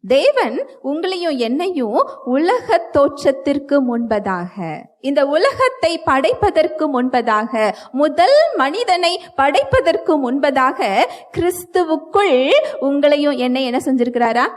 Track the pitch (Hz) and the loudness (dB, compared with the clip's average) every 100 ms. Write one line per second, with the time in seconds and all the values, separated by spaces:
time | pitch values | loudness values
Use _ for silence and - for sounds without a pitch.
0 | 190 269 453 539 294 247 539 - 262 302 | 2 2 4 2 -2 -4 -8 -10 -6 -4
1 | 370 370 339 269 226 269 370 339 226 254 | -4 -4 -4 -2 -2 -2 -2 -4 -2 -2
2 | 554 - 254 262 339 480 - - - 294 | -2 -6 -4 0 0 -2 0 -2 0 0
3 | 285 285 277 269 285 285 - 285 247 233 | 0 0 -2 0 -2 -4 0 0 0 -4
4 | 233 214 202 185 180 202 165 151 - _ | -2 -4 -2 -6 -8 -10 -10 -10 -14 _
5 | 262 285 277 302 539 523 508 523 330 330 | -2 0 0 2 0 2 -2 0 -4 -2
6 | 330 269 269 508 415 330 311 311 311 254 | 0 0 0 0 0 2 0 -2 -2 0
7 | 254 254 233 214 233 226 214 - - 254 | 0 0 0 -2 -2 -2 -2 -2 -10 -2
8 | 294 302 381 587 640 440 269 370 480 359 | 0 4 4 6 4 2 -2 0 0 0
9 | 339 359 - - 277 359 - 508 339 359 | 0 -2 -8 0 2 2 2 2 2 0
10 | - 311 254 269 285 269 262 - 240 196 | 0 0 0 0 0 2 0 0 -2 0
11 | 359 - - - 349 359 - 370 330 311 | 0 -4 -10 -2 -2 -4 -4 -2 0 -2
12 | - 392 403 254 269 554 622 - 269 285 | 0 0 2 2 4 2 2 -4 -2 2
13 | 294 294 294 254 247 254 262 247 277 262 | 2 2 0 0 -2 -2 -2 -2 -2 0
14 | 240 240 233 233 277 | 0 0 0 2 -2